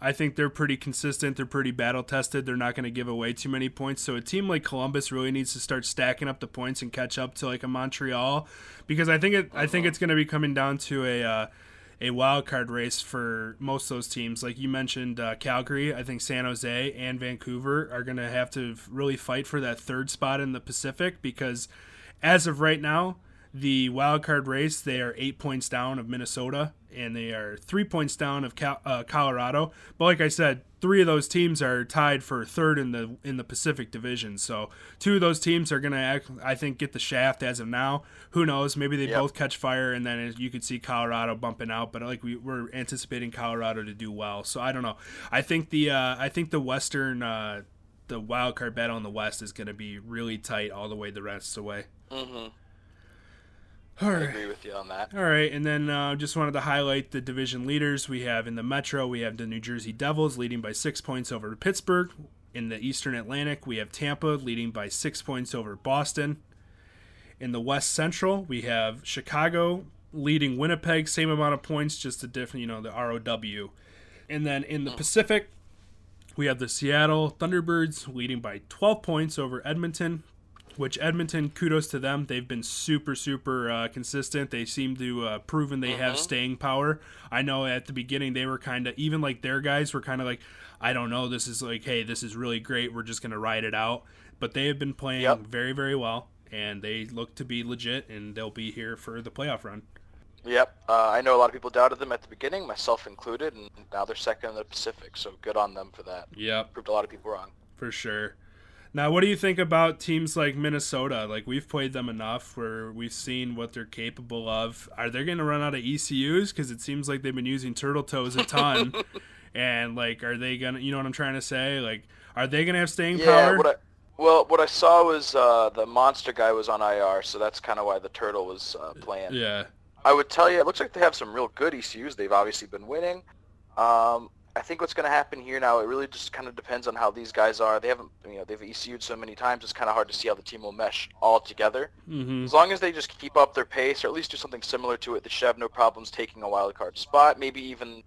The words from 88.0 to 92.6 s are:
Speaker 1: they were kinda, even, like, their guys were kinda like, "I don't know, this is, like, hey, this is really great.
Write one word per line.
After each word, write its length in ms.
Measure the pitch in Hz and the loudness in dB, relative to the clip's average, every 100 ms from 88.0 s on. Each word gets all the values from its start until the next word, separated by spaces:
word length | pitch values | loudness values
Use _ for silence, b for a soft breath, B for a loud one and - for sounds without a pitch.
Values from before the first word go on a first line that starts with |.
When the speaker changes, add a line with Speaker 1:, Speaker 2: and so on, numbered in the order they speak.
| 127 135 135 | -4 -4 -2
Speaker 1:
they 140 | 127 131 | -2 -2
were 120 | 131 | -4
kinda, 340 | 139 123 123 127 | -4 -4 -4 -2
even, 240 | 156 156 | -2 0
like, 220 | 143 120 | -2 -2
their 180 | 131 135 | -2 -2
guys 320 | 143 143 147 | 2 0 0
were 60 | 135 | -4
kinda 240 | 139 131 | -4 -4
like, 160 | 127 120 B B B B | -4 -6 B B B B
"I 120 | 120 | -2
don't 180 | 127 120 | 0 -2
know, 180 | 120 123 | -2 -4
this 180 | 123 123 | -4 -6
is, 160 | 113 | -6
like, 220 | 123 117 | -6 -6
hey, 180 | 135 120 | -2 -4
this 200 | 110 113 | -2 -6
is 100 | 117 113 | -8 -8
really 220 | 123 | -4
great. 340 | 117 | -6